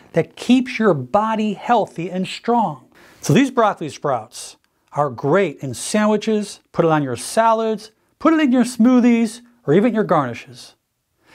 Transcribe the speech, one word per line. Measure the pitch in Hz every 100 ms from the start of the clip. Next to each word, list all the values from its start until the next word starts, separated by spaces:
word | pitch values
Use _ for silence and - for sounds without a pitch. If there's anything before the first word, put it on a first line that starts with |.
| -
that | - 156 -
keeps | - 254 254 -
your | 220
body | 156 123 202 220 220 214
healthy | 190 - 233 185 - 170
and | 180 185
strong. | - - 185 202 143 _ _ - -
So | -
these | 156 269
broccoli | - 214 180 160
sprouts | - 151 123 110 - - - _ _ _
are | - 147
great | 117 139 175 190 139
in | 139
sandwiches, | 117 - 214 214 214 226 214 202 - _
put | - 165
it |
on | 156
your | 139 120
salads, | - - 226 226 226 220 - _ _ _
put | 311 320
it |
in | 302
your | 254 247
smoothies, | - 226 254 240 233 226 - - _ -
or |
even | 160 233 214
your |
garnishes. | 175 175 131 117 - 123 - _ _ _ _ _ _